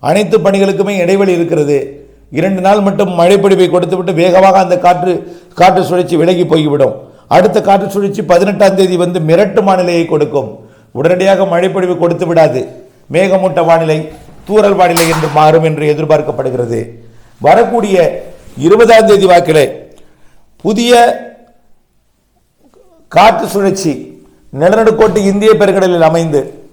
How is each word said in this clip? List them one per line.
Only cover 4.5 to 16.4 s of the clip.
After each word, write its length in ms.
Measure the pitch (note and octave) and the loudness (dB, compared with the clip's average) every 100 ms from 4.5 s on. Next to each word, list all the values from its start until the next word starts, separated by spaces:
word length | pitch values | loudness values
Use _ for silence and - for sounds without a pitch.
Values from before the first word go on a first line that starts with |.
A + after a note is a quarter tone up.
| F#3+ | 2
அந்த 120 | F3+ F3+ | 0 0
காற்று, 280 | F3+ F3+ F#3 E3+ - - - - | 2 0 -2 -4 -6 -20 -20 2
காற்று 220 | F3+ F#3 F#3 | 2 2 -2
சுழற்சி 260 | F3+ F3 E3 | -2 -2 0
விலகி 220 | E3+ F3+ E3 | 0 0 0
போய்விடும். 440 | D#3 D3+ D3 C3 - - _ _ D3+ | 0 0 0 0 -2 -16 _ _ 0
அடுத்த 220 | F#3+ G#3+ G3+ | 2 0 0
காற்று 180 | G3 F#3+ | 0 0
சுழற்சி 280 | G3+ G3+ - E3+ | -4 -6 -6 0
பதினெட்டாம் 440 | F3 G3+ F#3+ G3+ F#3+ | 0 0 2 0 2
தேதி 180 | F#3 F3 | 0 0
வந்து 140 | F3 F3+ D#3 | -2 -4 0
மிரட்டு 340 | E3+ G#3 G3+ G3 | 0 2 0 0
வானிலையை 360 | F#3 F3 E3+ E3 | 0 0 -2 -2
கொடுக்கும். 440 | D#3 D3+ D3 C3 - - _ _ A#2 | -2 -2 -4 -6 -12 -20 _ _ -4
உடனடியாக 480 | D#3+ F3+ F#3+ F#3+ F#3+ | -2 0 0 0 0
மழை 160 | E3+ F#3 | 0 -2
பொழிவு 240 | G3 F3+ F3 | -2 -4 -2
கொடுத்து 300 | E3+ E3+ F3+ | -2 -2 -2
விடாது. 320 | E3 D#3+ B2+ - - - _ _ | 2 2 0 -8 -14 -20 _ _
மேகமூட்ட 460 | C#3+ F#3+ F#3+ F#3 D#3+ E3 | -2 0 0 -2 -2 0
வானிலை, 280 | E3 D#3+ D#3 D#3+ - - - - | 0 2 -4 -6 -16 -20 -20 -4
தூறல் 300 | G#3 G3+ F#3+ | 0 2 2
வானிலை 260 | F3+ E3+ E3 | 2 2 0
என்று 140 | D#3+ D#3 D3+ | 0 -2 0
மாறும் 280 | D#3 E3 D#3+ | 2 2 0
என்று 160 | D#3 D3+ | -2 -2
எதிர்பார்க்கப்படுகிறது. 880 | D3 D#3 D#3 D3+ C#3+ | -2 0 -2 -2 -6